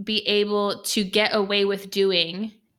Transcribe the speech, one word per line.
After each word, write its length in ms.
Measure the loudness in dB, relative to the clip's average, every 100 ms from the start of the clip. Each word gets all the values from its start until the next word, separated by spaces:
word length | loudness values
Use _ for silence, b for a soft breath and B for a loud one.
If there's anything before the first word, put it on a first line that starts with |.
be 180 | -4 -4 0
able 560 | 0 2 0 0 -2
to 220 | -4 -2
get 280 | 0 2 2
away 300 | 2 2 2
with 260 | 2 0 -4
doing 640 | 0 2 2 0 -4 -10 -12 _